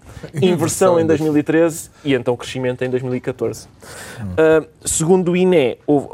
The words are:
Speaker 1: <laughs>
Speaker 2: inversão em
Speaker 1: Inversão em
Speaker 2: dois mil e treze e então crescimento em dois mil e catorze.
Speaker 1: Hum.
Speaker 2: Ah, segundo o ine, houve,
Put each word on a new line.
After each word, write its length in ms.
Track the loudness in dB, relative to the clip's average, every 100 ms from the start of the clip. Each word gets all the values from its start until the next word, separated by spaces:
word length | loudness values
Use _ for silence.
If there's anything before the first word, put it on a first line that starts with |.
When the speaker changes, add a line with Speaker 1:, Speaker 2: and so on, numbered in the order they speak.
| -20 -20
Speaker 1:
<laughs> 160 | -12
Speaker 2:
inversão 140 | 0 2
em 60 |
Speaker 1:
Inversão 460 | 2 -2 2 2 2
em 40 | 2
Speaker 2:
dois 140 | 2
mil 180 | 2 0
e 60 |
treze 460 | 2 2 2 0 -14 _
e 100 | -2
então 220 | -2 0 -4
crescimento 440 | -6 -6 -4 -4 -4
em 40 |
dois 140 | -4
mil 100 | -4
e 60 | -6
catorze. 480 | -6 -6 -6 -6 -16 _ -20 -18 -18 -14
Speaker 1:
Hum. 60 | -8 0
Speaker 2:
Ah, 280 | 4 4 0 _ -6
segundo 460 | -4 2 2 2
o 20 | 2
ine, 400 | 4 4 2 -2 0
houve, 220 | 0 0